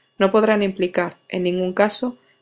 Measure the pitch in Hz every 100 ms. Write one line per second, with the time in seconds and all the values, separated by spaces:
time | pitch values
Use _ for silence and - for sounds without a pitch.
0 | _ - 196 214 220 208 202 190 180 180
1 | 175 - - 185 180 180 185 185 208 -
2 | 247 240 _ _